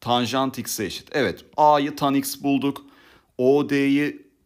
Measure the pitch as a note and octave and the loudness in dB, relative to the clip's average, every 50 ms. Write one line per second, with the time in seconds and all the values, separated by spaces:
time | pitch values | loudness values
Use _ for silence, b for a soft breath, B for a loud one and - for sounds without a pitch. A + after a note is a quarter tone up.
0 | - A#2+ A#2+ B2 B2 G#2 B2 C3 C3+ C3 B2 - A2+ - - - G#2+ E2 - - | -4 0 0 0 0 0 -2 -2 -2 -2 -4 -8 -10 -8 -6 -6 -6 -6 -8 -12
1 | - - - D3+ B2+ F#2 E2 - - _ - - D3+ D3+ D3+ D3 C#3+ D3+ D3 - | -14 -8 -4 -2 -2 -2 -4 -6 -14 _ -2 2 4 4 4 4 2 -2 -4 -2
2 | D3 C#3 C#3 C#3 C3+ - - - - C#3 C#3 C3+ C3+ C#3 C3+ - - B B B | -2 0 0 0 -2 -4 -8 -4 -2 0 0 0 0 -2 -4 -6 -14 B B B
3 | B B B B B B B - B2+ B2+ C#3 C#3+ D3 D3 C#3+ C#3 C#3 C#3 C#3 C#3+ | B B B B B B B 0 4 4 4 4 4 2 0 0 2 2 2 0
4 | D3 C#3+ - - - _ _ _ _ | 0 -2 -6 -10 -18 _ _ _ _